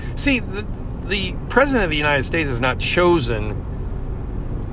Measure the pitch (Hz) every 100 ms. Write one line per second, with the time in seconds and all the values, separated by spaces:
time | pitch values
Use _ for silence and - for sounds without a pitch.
0 | - - 285 254 - 190 214 - - -
1 | - 202 185 180 - 240 277 254 180 151
2 | 147 143 127 165 147 117 127 127 - 175
3 | 180 170 120 110 107 101 - - - -
4 | - - - - - - -